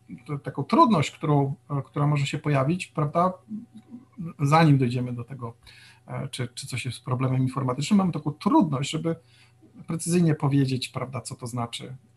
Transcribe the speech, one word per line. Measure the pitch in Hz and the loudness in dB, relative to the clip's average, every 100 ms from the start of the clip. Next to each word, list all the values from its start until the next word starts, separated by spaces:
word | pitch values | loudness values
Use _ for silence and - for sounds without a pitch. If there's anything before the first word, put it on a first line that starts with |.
| _ - - | _ -18 -10
t-, | 147 | -10
taką | - - | -8 -8
trudność, | 139 262 302 180 - | 0 6 6 6 2
którą, | - 160 147 135 - _ | -2 2 4 2 -2 _
e, | 139 | -6
która | - 147 147 | -4 -2 2
może | 147 139 | 2 0
się | 160 | -2
pojawić, | 151 139 135 180 - | 0 2 2 0 -4
prawda? | - 147 170 185 185 _ 214 - - - - - - 170 - | -4 -2 2 0 0 _ -14 -12 -20 -20 -20 -20 -12 -12 -4
Zanim | 143 160 160 139 | 2 4 6 4
dojdziemy | 127 127 123 | 2 -2 -6
do | 120 | -8
tego, | 120 123 117 - - - - - - | -10 -10 -12 -14 -20 -20 -20 -20 -14
e, | 131 135 | -10 -10
czy, | - 123 | -8 -8
czy | - - | -8 -10
coś | 123 127 | -8 -8
jest | - | -10
problemem | - 127 131 131 | -6 -2 0 0
informatycznym, | 127 131 127 131 147 208 | 0 -2 -4 -4 2 4
mamy | 185 | 4
taką | 151 151 | 0 -6
trudność, | 147 202 320 170 131 139 | -4 2 2 2 0 -4
żeby | 160 165 165 _ _ _ _ - - - | -4 -4 -6 _ _ _ _ -20 -20 -10
precyzyjnie | 165 170 175 165 143 | -6 0 2 4 2
powiedzieć, | 143 139 131 127 - | 2 2 2 0 -6
prawda, | 127 127 127 | -8 -8 -8
co | - 127 | -12 -12
to | 123 | -8
znaczy, | 120 117 - 139 131 _ | -6 -8 -8 -14 -16 _